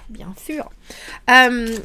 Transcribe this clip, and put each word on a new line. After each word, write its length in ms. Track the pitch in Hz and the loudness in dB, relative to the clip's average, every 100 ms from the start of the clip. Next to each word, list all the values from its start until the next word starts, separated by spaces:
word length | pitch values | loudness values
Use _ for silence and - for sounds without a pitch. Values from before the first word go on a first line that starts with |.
| - | -18
bien 260 | 214 175 196 | -16 -16 -16
sûr. 280 | - 302 - - - - - - - | -12 -12 -12 -18 -20 -20 -18 -8 4
Euh, 480 | 254 254 240 226 220 | 6 6 2 -6 -8